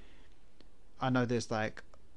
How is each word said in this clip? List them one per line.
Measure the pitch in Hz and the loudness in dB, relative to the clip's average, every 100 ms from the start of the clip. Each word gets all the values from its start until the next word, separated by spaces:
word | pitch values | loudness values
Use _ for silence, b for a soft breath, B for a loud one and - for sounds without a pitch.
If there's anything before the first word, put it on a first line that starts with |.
| b b b b b - - - - - | b b b b b -10 -10 -10 -8 0
I | 131 | 4
know | 127 120 | 6 6
there's, | 120 - | 4 4
like, | 113 110 - - - - | 2 2 0 -8 -10 -10